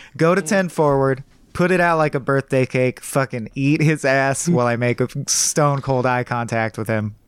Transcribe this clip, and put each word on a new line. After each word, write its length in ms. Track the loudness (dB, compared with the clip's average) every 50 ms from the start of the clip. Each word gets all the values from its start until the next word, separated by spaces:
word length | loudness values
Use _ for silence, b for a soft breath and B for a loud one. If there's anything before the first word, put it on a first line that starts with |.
| B B -4
Go 180 | 0 2 2 2
to 60 | 0
ten 260 | 0 0 0 0 0
forward, 560 | 0 0 0 2 2 2 2 2 0 0 -4 -6 -14 _ _ -20 _ -2
put 180 | 0 2 2
it 80 | 2 2
out 180 | 2 2 2
like 160 | 2 0 0 -2
a 60 | -2
birthday 460 | -2 0 0 0 0 0 0 0 0
cake, 340 | 0 0 0 0 0 -2 -6
fucking 500 | -10 -4 -2 -2 -2 -2 -6 -10 -10 -8 -6
eat 260 | -2 0 0 2 2
his 220 | 2 2 2 0 0
ass 460 | 0 2 2 2 0 -2 -2 0 0
while 180 | 2 2 2
I 80 | 0 0
make 240 | 0 0 0 0 0
a 80 | -2 -4 -4 -6 -6 -4
stone 500 | -2 -2 -2 0 0 0 2 2 0 -2
cold 260 | -2 -2 0 0 0
eye 200 | 0 0 -2 -2
contact 520 | -2 -4 -4 -4 -2 -2 -2 -2 -2 -4
with 120 | -6 -4 -2
him. 260 | -2 -2 -2 -4 -8 -12 _